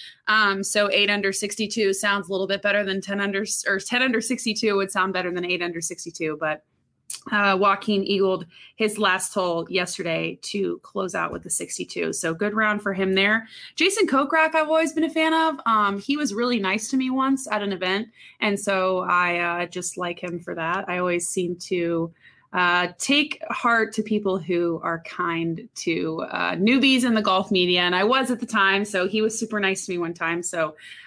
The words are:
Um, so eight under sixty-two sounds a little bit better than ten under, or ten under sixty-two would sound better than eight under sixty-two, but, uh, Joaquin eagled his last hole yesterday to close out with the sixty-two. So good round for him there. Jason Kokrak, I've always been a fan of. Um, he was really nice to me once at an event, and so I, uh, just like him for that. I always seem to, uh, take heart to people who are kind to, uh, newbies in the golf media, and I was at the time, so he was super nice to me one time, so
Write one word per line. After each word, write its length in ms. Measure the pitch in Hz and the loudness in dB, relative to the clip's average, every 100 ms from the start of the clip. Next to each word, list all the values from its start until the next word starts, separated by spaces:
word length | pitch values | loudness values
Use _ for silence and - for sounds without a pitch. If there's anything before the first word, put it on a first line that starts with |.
| - - - | -20 -8 0
Um, 360 | 214 208 196 | 4 4 2
so 280 | 196 208 202 | 0 2 4
eight 180 | 202 202 | 4 2
under 240 | 202 196 | 2 0
sixty-two 600 | 196 208 214 208 226 196 | -2 -4 -4 -4 0 0
sounds 360 | 196 202 202 175 | 2 0 0 -2
a 20 | |
little 140 | 190 | -2
bit 160 | 196 196 | -2 0
better 220 | 202 202 | 2 2
than 180 | 196 190 | 0 -4
ten 180 | 196 202 | -4 -4
under, 240 | 202 196 208 - | -2 -2 -2 -4
or 140 | - 190 | -2 -2
ten 240 | - 247 | -2 0
under 180 | 262 220 | 2 0
sixty-two 540 | 220 247 226 - 220 | -2 -2 -2 -2 0
would 160 | 196 196 | 0 0
sound 220 | 196 190 | 0 0
better 180 | 185 180 | 0 -2
than 140 | 180 | -4
eight 180 | 180 180 | -2 -2
under 180 | 175 170 | -4 -6
sixty-two, 560 | 165 170 170 - 156 151 | -8 -10 -12 -6 -6 -2
but, 240 | 156 151 _ _ _ _ - - - | -4 -4 _ _ _ _ -14 -12 -4
uh, 260 | 208 202 190 | 0 2 4
Joaquin 440 | 196 196 - 196 | 4 4 2 0
eagled 420 | - 196 190 185 170 - - | 2 2 2 0 -4 -18 -14
his 220 | - 220 220 | -2 -2 2
last 360 | 202 185 - | 2 2 0
hole 340 | 196 180 165 165 | -2 0 -2 -2
yesterday 680 | 180 180 - 170 165 165 - | -2 -2 -4 -4 -2 -4 -6
to 380 | - 202 180 175 | -6 -2 -2 -4
close 320 | - 196 190 | -6 -6 -4
out 160 | 180 170 | -2 -4
with 120 | 85 | -6
the 60 | 160 | -6
sixty-two. 600 | - 175 - 180 175 165 | -6 -4 -8 -8 -4 -4
So 220 | 165 165 | -2 -4
good 200 | 165 208 | -2 -2
round 280 | 214 214 202 | 0 0 0
for 120 | 202 | -2
him 200 | 190 190 | 0 2
there. 340 | 190 202 220 226 - - | 2 4 2 -2 -16 -10
Jason 320 | - 359 427 392 | 0 0 2 2
Kokrak, 480 | 269 285 320 311 | 2 2 4 4
I've 120 | 320 302 | 2 2
always 240 | 320 330 | 2 2
been 140 | 320 | 0
a 40 | 320 | 0
fan 240 | 320 320 | 2 2
of. 280 | 320 320 277 | 2 2 0
Um, 340 | 226 220 202 202 | 2 2 2 0
he 180 | 233 294 | -2 -2
was 160 | 262 | 0
really 260 | 202 247 240 | 0 0 2
nice 300 | 190 208 - | 0 -2 0
to 80 | 262 | 0
me 120 | 262 | 0
once 380 | 262 269 269 - | 2 2 0 0
at 140 | 208 | -2
an 100 | 202 | -2
event, 380 | 185 185 202 220 - - - | -2 0 0 -4 -12 -20 -2
and 180 | 208 202 | 0 0
so 400 | 202 190 185 185 | 0 0 2 0
I, 380 | 180 180 175 175 | 2 2 2 2
uh, 280 | 175 175 175 | 0 -2 -4
just 300 | 180 175 175 | -6 -8 -6
like 240 | 175 175 | -6 -6
him 180 | 180 170 | -8 -8
for 160 | 175 | -8
that. 340 | 170 160 190 190 | -4 -2 -2 -2
I 80 | 180 | -2
always 300 | 180 175 170 | 0 0 -2
seem 280 | 190 175 175 - | -2 -2 -4 -4
to, 460 | 180 170 170 165 - - _ _ | -2 0 0 -2 -8 -20 _ _
uh, 340 | 180 175 180 180 - | 0 2 2 0 -2
take 440 | - 285 302 - - | 2 2 2 -4 -8
heart 440 | - 240 233 214 | -2 2 2 2
to 100 | 220 | -2
people 340 | 214 208 202 190 | -2 0 0 -2
who 420 | 190 175 170 165 | 0 0 0 -2
are 180 | 175 165 | -4 -6
kind 640 | - - 175 165 165 160 - | -6 -4 -2 -2 -2 -4 -8
to, 460 | - 175 165 170 165 - | -8 -4 -2 -2 -4 -6
uh, 240 | 180 175 | -4 -2
newbies 480 | 175 214 262 269 262 | 2 4 6 6 4
in 100 | 247 | 4
the 80 | 220 | 2
golf 300 | 208 190 190 | 2 2 2
media, 300 | 190 180 180 | 2 4 4
and 140 | 175 | 2
I 100 | 180 | 2
was 260 | 208 262 240 | 4 2 2
at 80 | 247 | -2
the 60 | |
time, 400 | 220 214 196 196 | 0 2 4 4
so 200 | 208 196 | 0 0
he 160 | 190 214 | 0 0
was 160 | 220 220 | 0 -2
super 220 | 226 214 | -4 0
nice 260 | 190 190 | 0 -2
to 60 | - | -4
me 60 | 175 | -4
one 160 | 170 | -4
time, 280 | 170 165 175 | -4 -2 -2
so 320 | 170 170 156 - - - | -4 -2 -4 -6 -20 -20